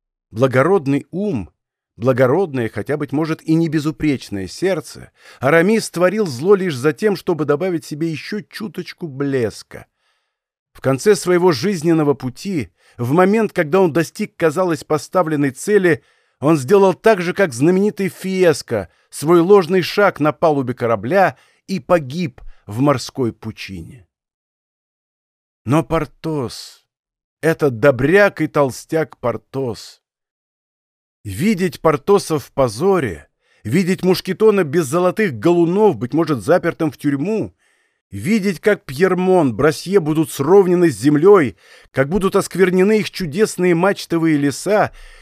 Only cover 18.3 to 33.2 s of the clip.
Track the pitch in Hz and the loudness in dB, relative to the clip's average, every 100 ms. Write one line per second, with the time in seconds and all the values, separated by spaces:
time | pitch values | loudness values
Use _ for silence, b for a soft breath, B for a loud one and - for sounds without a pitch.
18.3 | 190 175 139 - 110 90 _ _ - 143 | 2 2 2 -2 -6 -6 _ _ -6 2
19.3 | 175 175 208 160 190 156 - 196 - 147 | 4 6 4 4 0 0 0 0 2 -2
20.3 | - 165 143 127 123 117 110 113 196 175 | 0 0 0 -4 -4 -2 -2 0 2 0
21.3 | - b b - 190 - 175 127 160 156 | -2 b b -10 -8 0 0 0 -8 -8
22.3 | - - - - 107 147 127 - - 117 | -10 -20 -20 -10 -2 0 0 -4 -6 -6
23.3 | - 110 - - 92 82 - _ _ _ | -6 -12 -14 -14 -14 -16 -20 _ _ _
24.3 | _ _ _ _ _ _ _ _ _ _ | _ _ _ _ _ _ _ _ _ _
25.3 | _ _ _ 110 151 139 160 151 _ 160 | _ _ _ -2 -2 0 -4 -4 _ -8
26.3 | 151 113 - - - _ _ _ _ _ | -6 -6 -10 -18 -20 _ _ _ _ _
27.3 | _ 160 160 147 113 143 120 139 196 202 | _ -2 0 -2 2 2 2 2 4 2
28.3 | - 156 151 135 - - 160 151 - 123 | 0 -4 0 -2 -4 -6 -4 -4 -6 -6
29.3 | 110 _ 135 127 98 - - _ _ _ | -6 _ -8 -8 -10 -14 -20 _ _ _
30.3 | _ _ _ _ _ _ _ _ _ 101 | _ _ _ _ _ _ _ _ _ -12
31.3 | 95 208 185 185 - 160 147 - 202 - | -4 -2 0 -2 0 0 0 2 2 2
32.3 | 151 - - 127 104 190 185 120 78 | -6 -4 -2 -2 0 0 0 -2 -8